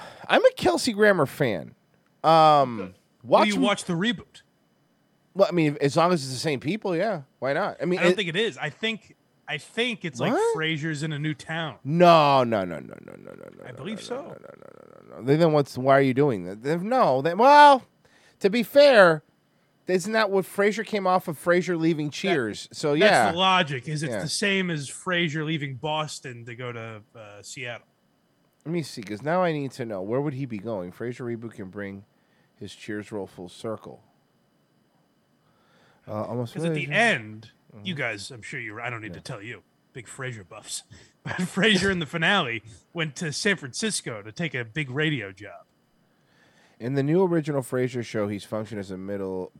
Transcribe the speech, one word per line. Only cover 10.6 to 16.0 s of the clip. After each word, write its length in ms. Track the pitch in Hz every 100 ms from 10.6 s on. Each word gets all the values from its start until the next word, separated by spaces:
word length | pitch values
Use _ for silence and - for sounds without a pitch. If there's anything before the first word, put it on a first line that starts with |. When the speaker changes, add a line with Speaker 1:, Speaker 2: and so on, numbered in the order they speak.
| 156 160 160 151
Speaker 2:
in 100 | 156
a 60 | 143
new 140 | 156
town. 440 | 156 - 165 156 113 131
Speaker 1:
No, 580 | 165 175 165 147 135
no, 220 | 123 110 90
no, 140 | 76
no, 160 | 58 50 50
no, 80 | 50
no, 140 | 50
no, 180 | 50 50 50
no, 80 | 73
Speaker 2:
I 60 |
Speaker 1:
no, 60 | 123
Speaker 2:
believe 200 | 156 214
Speaker 1:
no, 40 |
Speaker 2:
so. 120 | - 247
Speaker 1:
no, 60 |
no, 40 | -
no, 80 | -
no, 800 | - - 50 50 50 50 50 69
no, 40 |
no. 160 | 117 156
Then 160 | 165
what's, 240 | 151 139 -
why 200 | 135
are 40 | 139